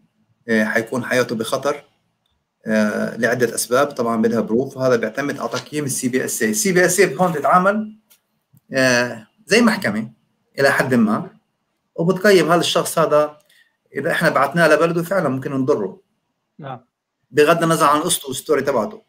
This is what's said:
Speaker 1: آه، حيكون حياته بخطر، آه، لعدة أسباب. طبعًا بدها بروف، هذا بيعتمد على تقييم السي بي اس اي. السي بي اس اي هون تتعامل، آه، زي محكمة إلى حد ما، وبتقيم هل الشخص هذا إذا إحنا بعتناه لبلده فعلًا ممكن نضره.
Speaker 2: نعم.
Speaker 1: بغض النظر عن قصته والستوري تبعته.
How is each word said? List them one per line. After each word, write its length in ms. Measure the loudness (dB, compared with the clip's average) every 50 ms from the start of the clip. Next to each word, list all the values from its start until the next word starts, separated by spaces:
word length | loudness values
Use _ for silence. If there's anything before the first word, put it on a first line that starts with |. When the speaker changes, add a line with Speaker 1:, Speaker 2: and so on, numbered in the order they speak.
| _ _ _ _ _ _ _ _ _ -2
Speaker 1:
آه، 140 | 0 0 0
حيكون 420 | 0 -2 -4 -4 -4 -6 -6 -4
حياته 300 | -2 -2 -2 -2 -2 -4
بخطر، 480 | -6 -4 -4 -4 -4 -2 -4 -6 -6 -10 _ _ _ _ _ _ _ _ _ _ _ _ _ _ _ -6
آه، 520 | -2 0 0 0 0 -2 -4 -4 -6 -4
لعدة 380 | -2 -2 -2 0 0 -2 -2 -2
أسباب. 320 | -4 -4 0 0 0 0
طبعًا 340 | 0 -2 -4 -4 -2 0 0
بدها 200 | 0 0 0 -2
بروف، 360 | -2 0 -2 -2 -2 -4 -4
هذا 180 | -2 0 0 2
بيعتمد 440 | 0 0 -2 -4 -4 -6 -6 -6 -6
على 100 | -8 -8
تقييم 360 | -8 -8 -10 -8 -8 -6 -6
السي 240 | -6 -4 -4 -4 -2
بي 160 | -2 -2 -4
اس 180 | -4 -4 -2 -2
اي. 60 | -2
السي 220 | -2 -2 -2 0
بي 140 | 2 2 2
اس 140 | 2 4 2
اي 160 | 2 2 2
هون 180 | 0 0 0 0
تتعامل، 600 | 0 2 2 4 4 4 2 0 -2 -4 -8 -12 -18 _ _ _ _ _ _ _ _ _ _ _ _ _ -6 -2
آه، 540 | 0 2 2 2 2 0 -2 -6 -10 -16 _ _ _ _
زي 160 | 2 2 4
محكمة 500 | 4 4 2 0 -2 -4 -4 -4 -6 -8 -12 _ _ _ _ _ _ _ _ 0
إلى 120 | 2 2
حد 220 | 2 2 0 2 2
ما، 360 | 2 2 2 0 -2 -6 -10 -16 _ _ _ _ _ _ _ _ _ _ _ -6
وبتقيم 560 | -2 0 0 0 2 4 4 6 6 4 4
هل 80 | 2 2
الشخص 400 | 2 0 0 -2 -2 -2 0 0
هذا 380 | 2 4 4 2 2 0 -4 -12 _ _ _ _ _ _ _ _ _ _ -8
إذا 160 | -6 -4 -4
إحنا 180 | -2 0 0 2
بعتناه 380 | 2 2 0 0 2 2 4
لبلده 360 | 4 4 4 2 2 0 -2 -4
فعلًا 260 | -2 -2 -2 -2 -2
ممكن 220 | -2 -4 -6 -6
نضره. 500 | -4 -2 0 0 0 0 -2 -6 -10 -14 _ _ _ _ _ _ _ _ _ _ _ -18
Speaker 2:
نعم. 200 | -16 -16 -16 -16 _ _ _ _ _ _ _ _ _ _
Speaker 1:
بغض 320 | 2 2 4 4 4 2 2
النظر 220 | 0 2 2 4
عن 140 | 4 4 2
قصته 280 | 0 -2 -4 -6 -6
والستوري 340 | -8 -10 -6 -2 -2 0 0
تبعته. 400 | 0 0 0 -2 -2 -4 -8 -14 _